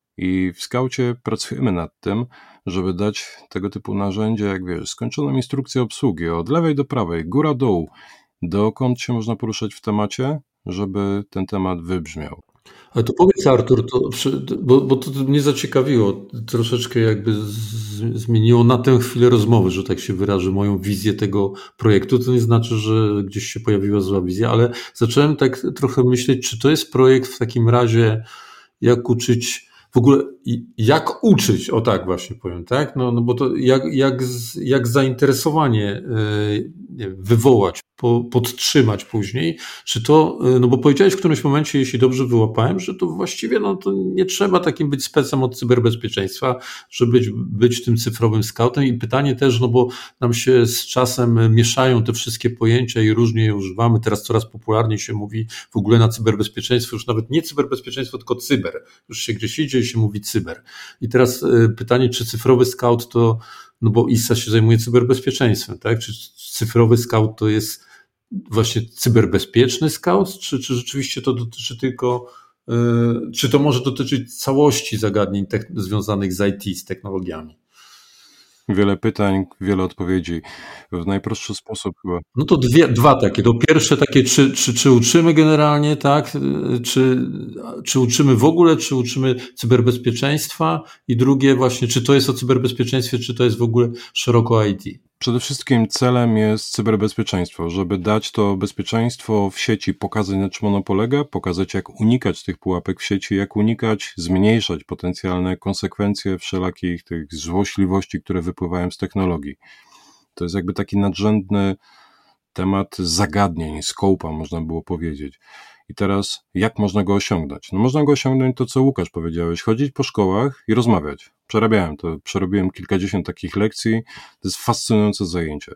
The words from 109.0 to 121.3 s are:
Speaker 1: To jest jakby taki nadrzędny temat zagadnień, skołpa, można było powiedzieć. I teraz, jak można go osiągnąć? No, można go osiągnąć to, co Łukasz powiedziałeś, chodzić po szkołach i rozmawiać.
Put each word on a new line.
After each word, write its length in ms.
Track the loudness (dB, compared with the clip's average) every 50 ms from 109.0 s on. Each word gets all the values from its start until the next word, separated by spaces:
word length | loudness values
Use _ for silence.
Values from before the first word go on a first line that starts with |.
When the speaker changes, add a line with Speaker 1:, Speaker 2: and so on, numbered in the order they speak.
| -8 -6 -2 -2 -2 -2 -2 -4 -6 -10 -14 -16 _ -20 -20 _ _ _ _ _ _ _ _ _ _ _ _
Speaker 1:
To 100 | -10 -8
jest 100 | -6 -4
jakby 180 | -4 -4 -4
taki 260 | -6 -6 -6 -2 -2 0
nadrzędny 800 | 0 0 -2 -2 0 0 0 0 0 -2 -2 0 0 -2 -2 -6 _ _ _ _ _ _ _ _ _ _ _ _ _ _
temat 440 | _ -4 -2 -2 -2 -2 -4 -6 -6 -6
zagadnień, 840 | -4 -4 -2 -2 -2 0 0 0 0 0 0 -4 -6 -6 -8 -8
skołpa, 500 | -8 -10 -6 0 0 2 2 0 -2 -6
można 280 | -8 -8 -8 -8 -8 -8
było 220 | -6 -6 -8 -8
powiedzieć. 580 | -8 -8 -8 -8 -6 -8 -8 -10 -12 -14 -16 _ _ _ -20 -20 -20 -20 _ _ _ -18
I 60 | -6
teraz, 500 | -4 -2 -2 0 -2 -4 -6 -8 -12 _ _ -4
jak 240 | -2 -2 -2 -2 -2
można 260 | -2 0 0 0 0
go 100 | 0 0
osiągnąć? 580 | -2 -2 -2 -4 -4 -4 -6 -10 -14 -12 -6
No, 60 | -2 0
można 260 | 0 0 2 2 2
go 80 | 2
osiągnąć 440 | 2 2 0 0 0 0 0 0 -2
to, 100 | -2 -6
co 160 | -2 0 2
Łukasz 280 | 2 2 2 0 -4 -6
powiedziałeś, 520 | -6 -8 -6 -6 -4 -4 -4 -4 -4 -2
chodzić 300 | -2 0 0 0 -2 -2
po 100 | -2 -4
szkołach 640 | -6 -4 -2 0 0 0 0 0 -2 -2 -4 -6 _ 0
i 60 | 0
rozmawiać. 560 | 2 4 4 2 2 0 -4 -10 -12 -16 _